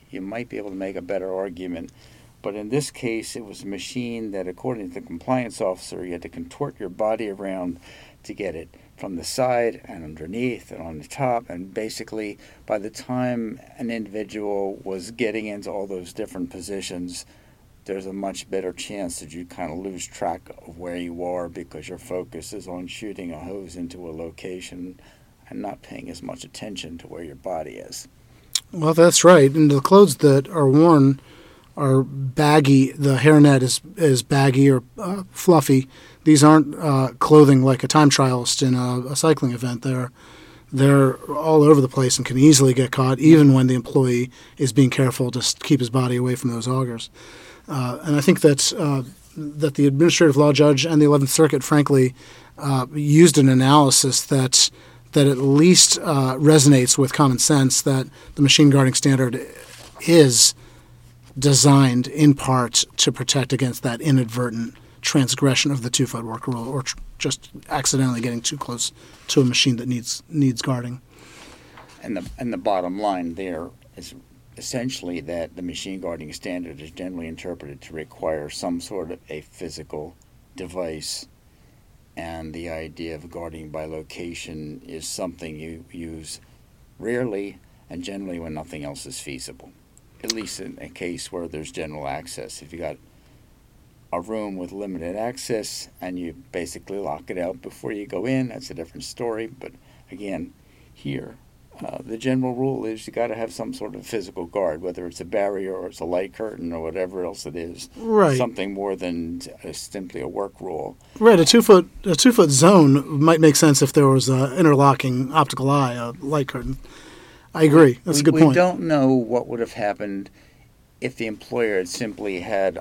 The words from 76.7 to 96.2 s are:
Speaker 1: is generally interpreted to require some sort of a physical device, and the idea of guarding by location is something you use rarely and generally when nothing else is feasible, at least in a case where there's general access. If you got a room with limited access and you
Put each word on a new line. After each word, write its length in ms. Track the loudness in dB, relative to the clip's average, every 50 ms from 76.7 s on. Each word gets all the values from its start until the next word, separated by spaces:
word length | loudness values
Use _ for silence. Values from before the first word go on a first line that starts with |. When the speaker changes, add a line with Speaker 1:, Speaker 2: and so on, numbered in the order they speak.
| -16 -18
Speaker 1:
is 100 | -20 -18
generally 380 | -16 -14 -14 -12 -12 -12 -12 -12
interpreted 540 | -14 -14 -12 -14 -14 -14 -16 -18 -20 -20
to 100 | -20 -16
require 560 | -16 -16 -16 -16 -14 -8 -6 -6 -6 -6 -8 -10
some 320 | -12 -10 -8 -8 -8 -8
sort 300 | -10 -10 -10 -10 -10 -10
of 100 | -14 -16 _ -16
a 140 | -16 -16
physical 760 | -18 _ _ -16 -16 -14 -14 -16 -16 -14 -14 -14 -14 -16 -18 _ _ _ _ _ _ _ _
device, 720 | -16 -16 -12 -10 -10 -8 -8 -10 -10 -12 -12 -12 -14 -16 _ _ _ _ _ _ _ _ _ _ _ _ _ _ _ _ _ _
and 380 | -16 -14 -12 -12 -12 -14 -14 -14
the 160 | -14 -12 -12
idea 440 | -12 -12 -12 -14 -14 -14 -12 -12 -12
of 160 | -14 -16 -16
guarding 380 | -14 -14 -14 -14 -14 -16 -16 -14
by 160 | -12 -12 -12
location 960 | -12 -12 -14 -14 -16 -16 -14 -14 -14 -14 -14 -16 -14 -14 -14 -14 -16 -16 -18 -18
is 200 | -18 -18 -16 -14
something 500 | -12 -10 -10 -10 -12 -12 -14 -16 -16 -14
you 280 | -14 -16 -16 -16 -18 -20 _
use 480 | -18 -16 -14 -14 -16 -16 -16 -18 -20 -20 _ _ _ _ _ _ _ _ _ _ _ -12
rarely 600 | -8 -6 -6 -6 -6 -6 -6 -8 -10 -12 -14 _ _ _ _ _ _ _
and 120 | -16 -14
generally 380 | -14 -12 -12 -12 -12 -12 -12 -12
when 140 | -12 -12 -12
nothing 280 | -14 -14 -14 -14 -14
else 220 | -14 -14 -14 -16 -16
is 160 | -16 -16 -16
feasible, 500 | -14 -14 -14 -14 -16 -18 -18 -20 -20 -20 _ _ _ _ _ _ _ _ _ _ -8
at 80 | -8
least 260 | -6 -6 -10 -10 -12 -14
in 200 | -14 -16 -16 -16
a 80 | -18 -18
case 420 | -14 -12 -10 -10 -10 -12 -12 -12
where 160 | -10 -10 -10
there's 240 | -10 -10 -12 -12 -12
general 380 | -12 -12 -12 -12 -12 -12 -10 -10
access. 540 | -10 -10 -12 -14 -16 -16 -16 -16 -18 -20
If 100 | -20 -18
you 60 | -14 -12
got 180 | -12 -12 -12 -14 _ _ _ _ _ _ _ _ _ _ _ _ _ _ _ _ _ _ _ _ _ _
a 100 | -8 -8
room 360 | -8 -8 -8 -8 -8 -10 -10
with 160 | -10 -12 -12
limited 440 | -12 -12 -10 -10 -10 -10 -10 -10 -8
access 720 | -8 -8 -8 -10 -10 -8 -8 -6 -6 -6 -10 -12 -14 -16 -18 _ _
and 180 | -14 -12 -10
you 140 | -10